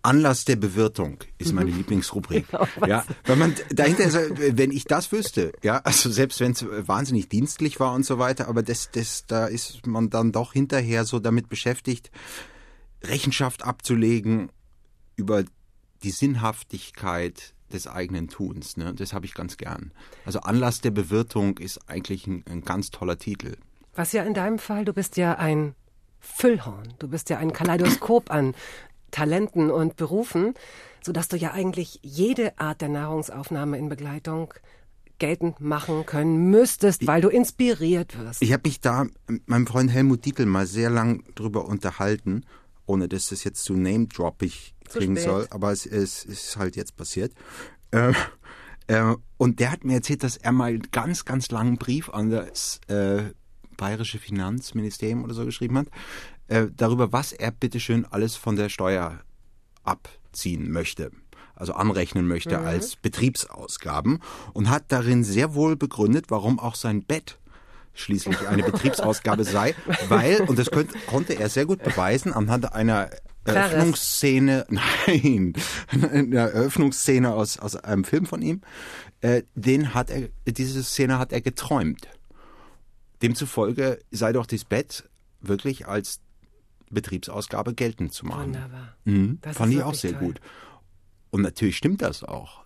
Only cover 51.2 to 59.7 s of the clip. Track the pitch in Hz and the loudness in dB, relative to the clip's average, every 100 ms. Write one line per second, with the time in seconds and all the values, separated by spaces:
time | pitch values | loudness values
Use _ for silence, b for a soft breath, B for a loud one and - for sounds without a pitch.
51.2 | - 131 123 117 120 120 - 139 - 107 | -2 -4 -2 0 0 0 0 -2 -4 -2
52.2 | 110 113 - - - - - 101 98 101 | 0 0 -2 -8 -8 -8 -4 0 2 0
53.2 | 104 - - - - - 98 107 113 110 | -2 -10 -20 -20 -20 -8 -6 -4 -6 -8
54.2 | - 101 92 120 - 113 107 - 107 117 | -6 -4 -2 -4 -6 -6 -6 -4 -4 -4
55.2 | 123 117 120 120 123 131 147 B B B | -4 -6 -6 -4 -2 0 -2 B B B
56.2 | B B - 113 110 - 113 123 113 123 | B B 0 2 2 2 2 4 2 2
57.2 | 143 - 113 113 120 120 - 117 - 104 | -2 -4 -6 -2 -4 -2 0 0 2 -2
58.2 | 113 - - 104 104 - 92 95 85 80 | -2 -2 -2 0 0 0 0 0 -2 -6
59.2 | - - - - _ | -18 -20 -20 -20 _